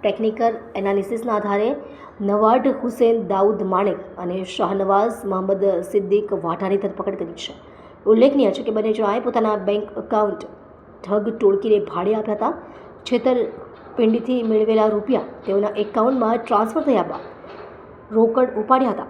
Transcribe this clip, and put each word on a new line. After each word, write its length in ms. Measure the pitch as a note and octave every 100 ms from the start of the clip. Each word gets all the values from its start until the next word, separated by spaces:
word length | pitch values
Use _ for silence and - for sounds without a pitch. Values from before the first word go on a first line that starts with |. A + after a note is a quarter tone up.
ટેકનિકલ 540 | G#3+ G3 A3 G#3+ A3+ A3+ - -
એનાલિસિસના 600 | G3 G3 G3 A#3 A#3 G#3+
આધારે 400 | G3+ G3+ G#3+ C#4+ - - - -
નવાડ 460 | G3+ G#3 A3 B3 C4+
હુસેન 600 | - A#3+ - A#3 A#3 F3+
દાઉદ 360 | F#3+ G3+ G#3
માણેક 540 | F#3+ F#3 G3+ F3 - -
અને 260 | F3+ F#3
શાહનવાઝ 840 | F#3 - F#3 G3 F#3+ G3 A3+ A3+ G3+
મોહમ્મદ 400 | F#3 F#3+ G3 G3
સિદ્દીક 680 | F3+ - G#3 F#3+ G3+ G#3
વાઢાની 440 | F#3+ E3 E3+ F#3+ G3
ધરપકડ 380 | G3+ - G3 F#3+
કરી 180 | E3
છે. 200 | E3 - - - - - - -
ઉલ્લેખનીય 460 | A3 C4 C#4 A3
છે 120 | F#3
કે 80 | -
બંને 220 | G#3+ A3
જણાએ 260 | A3 G#3 A3
પોતાના 360 | A#3+ A#3+ A3 G#3
બેંક 420 | F#3+ G#3 G#3 -
એકાઉન્ટ 480 | - G#3+ G#3+ F3+ - - - - - -
ઠગ 340 | - G#3 G#3 A3+
ટોળકીને 480 | G#3 G3 A3+ G#3 G3+
ભાડે 300 | F3 F#3 G#3+
આપ્યા 200 | G#3+ G#3
હતા. 180 | A#3 E4+ - - - -
છેતરપિંડીથી 1400 | - B3 C4 B3 A3+ - - - - - A3 A3 A3+ B3+
મેળવેલા 440 | A3+ G#3+ G#3+ A3 G#3+
રૂપિયા 340 | G#3+ G#3 A#3+ - - -
તેઓના 220 | G3 G#3 G#3
એકાઉન્ટમાં 600 | G#3 A3+ A3+ C4+ A3 A#3
ટ્રાન્સફર 440 | A#3 G#3+ A3 D#4+
થયા 220 | D4 A3+
બાદ 160 | E3+ - - - - - - - - - -
રોકડ 440 | A3 A3+ A#3 B3 G#3
ઉપાડ્યા 340 | G#3+ C4 C4
હતા. 160 | G3 -